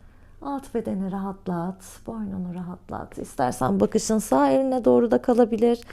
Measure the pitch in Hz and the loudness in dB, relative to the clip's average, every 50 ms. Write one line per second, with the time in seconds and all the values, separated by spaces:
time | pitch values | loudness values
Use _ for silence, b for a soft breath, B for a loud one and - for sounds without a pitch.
0 | b b b b b b b b - 277 285 269 277 - - 240 - 220 214 190 | b b b b b b b b -10 -8 -8 -8 -8 -8 -6 -6 -4 -4 -4 -4
1 | 190 190 185 196 190 196 190 - - - 175 170 170 185 190 185 - - - - | -4 -6 -6 -6 -6 -8 -10 -10 -8 -6 -6 -4 -4 -6 -8 -10 -14 -20 -20 -16
2 | - - 226 226 214 196 190 185 180 175 170 180 180 175 180 - - - - - | -14 -12 -10 -8 -8 -8 -8 -8 -8 -8 -8 -10 -10 -12 -12 -14 -14 -12 -12 -12
3 | - - - - - - - - 131 123 - - 131 123 196 190 202 214 - 220 | -12 -12 -12 -14 -14 -8 -4 -2 -2 -2 0 0 0 0 2 2 2 2 0 0
4 | - - 220 220 - - 262 269 285 277 269 269 269 262 254 254 220 254 247 240 | 0 0 0 0 0 2 2 2 4 4 4 2 2 2 0 2 4 4 6 6
5 | 240 226 247 240 - - 240 226 247 220 233 214 226 240 240 233 B B | 6 4 2 2 2 4 4 4 4 4 2 2 2 2 2 0 B B